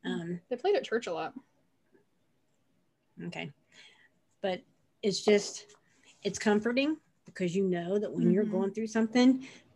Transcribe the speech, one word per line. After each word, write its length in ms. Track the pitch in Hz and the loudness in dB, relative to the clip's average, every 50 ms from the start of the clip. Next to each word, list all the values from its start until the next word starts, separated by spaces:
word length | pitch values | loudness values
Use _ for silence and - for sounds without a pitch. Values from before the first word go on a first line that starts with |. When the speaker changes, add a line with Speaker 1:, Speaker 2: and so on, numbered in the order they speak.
| - | -8
Speaker 1:
Um, 360 | - 180 180 170 170 180 175 - _ | -6 -6 -4 -4 -6 -6 -8 -6 _
Speaker 2:
They 60 | 247 | -8
played 200 | 240 - 392 403 | -2 0 2 2
at 80 | - 226 | 2 0
church 240 | - 220 233 - 202 | -2 -4 -4 -4 -4
a 40 | |
lot. 220 | 170 160 160 147 - 262 - _ _ _ _ _ _ _ _ _ _ _ _ _ _ _ _ _ _ _ _ _ _ _ _ _ _ _ _ _ _ _ _ _ _ - 170 | -6 -6 -6 -8 -10 -14 -20 _ _ _ _ _ _ _ _ _ _ _ _ _ _ _ _ _ _ _ _ _ _ _ _ _ _ _ _ _ _ _ _ _ _ -12 -12
Speaker 1:
Okay. 260 | 175 - 165 170 147 - _ _ _ _ - - - _ _ _ _ _ _ _ _ _ _ | -10 -10 -10 -12 -12 -14 _ _ _ _ -20 -20 -20 _ _ _ _ _ _ _ _ _ _
But 180 | - 190 185 - - _ _ _ _ _ _ _ | -6 -4 -4 -6 -10 _ _ _ _ _ _ _
it's 180 | - 208 185 - - | -2 -2 -2 2 4
just, 420 | 214 208 202 202 - - - - - - _ _ _ _ _ _ - - _ | 6 6 6 4 0 -8 -12 -16 -20 -20 _ _ _ _ _ _ -20 -20 _
it's 160 | - 202 190 - | -6 -6 -6 0
comforting 580 | - 220 208 214 214 233 247 262 277 302 320 302 _ _ _ _ _ | 2 2 2 2 2 0 0 0 0 0 -2 -4 _ _ _ _ _
because 280 | - - - 185 175 165 | -20 -6 -4 -4 -2 0
you 80 | 196 196 | 0 0
know 340 | 185 180 175 170 175 196 208 | 0 0 -2 -2 -2 -2 -2
that 140 | 208 - | -2 -2
when 180 | - 175 170 175 | -2 2 2 4
you're 140 | 180 202 220 | 4 4 2
Speaker 2:
Mm-hmm. 80 | 214 | 0
Speaker 1:
going 180 | 208 226 226 202 | 0 -2 -2 -2
through 160 | - 220 226 220 | -4 -6 -6 -2
something, 580 | - 226 226 220 - 247 247 262 262 262 - - - - - _ _ | 0 0 0 2 4 6 6 6 4 4 -2 -10 -18 -20 -20 _ _